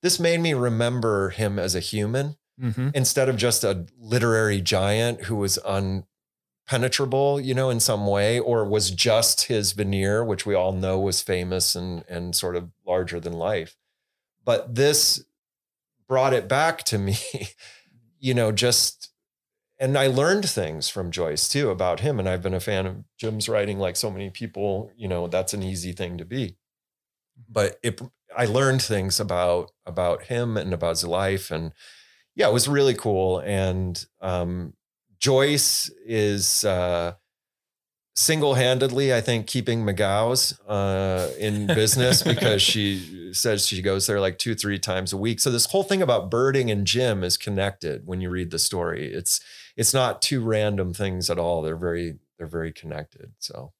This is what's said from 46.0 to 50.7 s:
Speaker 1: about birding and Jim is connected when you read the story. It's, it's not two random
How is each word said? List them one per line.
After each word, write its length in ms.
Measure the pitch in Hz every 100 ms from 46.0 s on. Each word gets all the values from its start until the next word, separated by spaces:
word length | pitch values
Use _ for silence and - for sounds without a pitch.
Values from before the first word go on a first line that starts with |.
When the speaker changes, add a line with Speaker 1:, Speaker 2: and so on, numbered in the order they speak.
Speaker 1:
about 280 | 175 117 90
birding 400 | 113 135 135 123
and 160 | 104 98
Jim 380 | 107 127 101
is 140 | 90 -
connected 680 | - 98 98 - 80 69 82
when 160 | 92
you 80 | 90
read 220 | 90 85
the 80 | 82
story. 520 | - 95 85 82 69
It's, 280 | 67 90 - - - - -
it's 180 | 113
not 280 | 135 127 -
two 200 | - 135
random 500 | 113 107 107